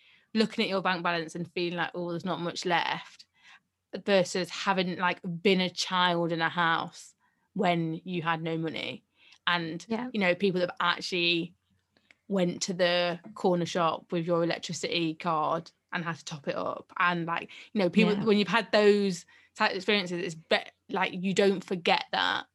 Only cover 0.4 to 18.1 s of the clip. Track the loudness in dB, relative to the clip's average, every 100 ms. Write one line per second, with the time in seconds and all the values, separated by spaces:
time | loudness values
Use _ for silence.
0.4 | 0 0 0 0 0 0 0 -2 -4 -8
1.4 | -8 -4 -4 -2 -4 -6 -6 -4 -4 -4
2.4 | -4 -4 0 0 0 -4 -10 -20 -20 _
3.4 | -20 -20 _ _ _ -6 2 4 4 -2
4.4 | -4 -4 0 0 0 0 0 -2 -6 0
5.4 | 4 4 2 -2 -2 2 2 2 0 0
6.4 | 0 2 2 0 -4 -12 -20 _ _ _
7.4 | _ -2 0 2 -2 -6 -6 -4 -2 -2
8.4 | -2 -4 -4 -6 -8 -10 _ _ _ -8
9.4 | -2 -2 -2 -8 -6 -6 -4 0 2 4
10.4 | 2 2 0 0 0 0 -2 0 2 2
11.4 | -2 _ _ _ _ _ _ _ -4 0
12.4 | 0 -2 -4 0 2 2 0 -2 -10 -2
13.4 | 2 2 0 0 0 -2 -4 -4 0 2
14.4 | 2 -2 -6 -6 -2 0 -2 -2 -2 0
15.4 | 0 -2 -6 _ _ -6 -6 -8 -10 -10
16.4 | -6 -4 -6 -8 -8 0 0 0 -2 -6
17.4 | -8 -16 -6 0 2 4 4